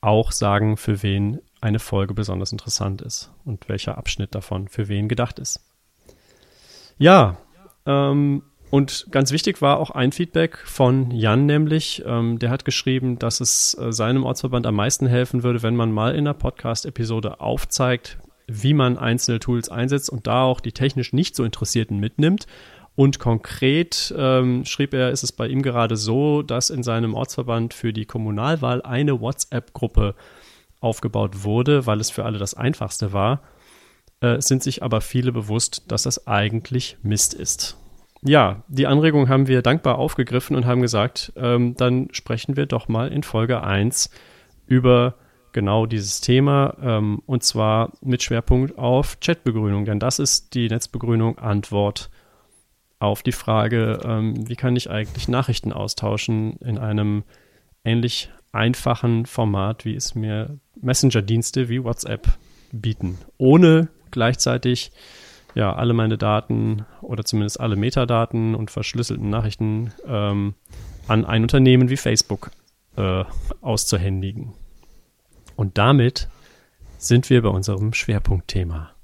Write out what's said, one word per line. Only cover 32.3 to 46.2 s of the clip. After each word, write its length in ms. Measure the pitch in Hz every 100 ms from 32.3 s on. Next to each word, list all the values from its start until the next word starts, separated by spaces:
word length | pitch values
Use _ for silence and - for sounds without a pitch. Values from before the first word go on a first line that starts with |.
| 104
das 160 | 98
Einfachste 580 | - 127 156 107 - 104
war. 280 | 101 101 139 - _ _ _ _ _ _ _
Äh, 220 | 123 120
sind 200 | 139 131
sich 220 | 135 -
aber 180 | 123 110
viele 300 | - 127 123
bewusst, 540 | 120 104 110 - - -
dass 120 | 110
das 240 | 131 - -
eigentlich 680 | 104 104 113 - 127 - -
Mist 320 | 101 104 -
ist. 440 | - - - - - - - _ _
Ja, 420 | 135 147 104 101 -
die 180 | 135 139
Anregung 420 | 139 160 147 131
haben 200 | 135 135
wir 140 | 127
dankbar 340 | 120 156 - 123
aufgegriffen 580 | 135 - 120 123 - 139
und 100 | 123
haben 160 | 123
gesagt, 520 | 123 110 113 - - -
ähm, 400 | 120 120 120 120
dann 340 | 123 127 131
sprechen 440 | - - 113 - 139
wir 120 | 143
doch 200 | 120 -
mal 220 | 113 131
in 120 | 139
Folge 400 | - 110 117 120
eins 480 | 95 98 107 - - - - - _ _ -
über 480 | 127 127 123 123 - _ _ _
genau 360 | - 101 107 113
dieses 340 | 113 98 -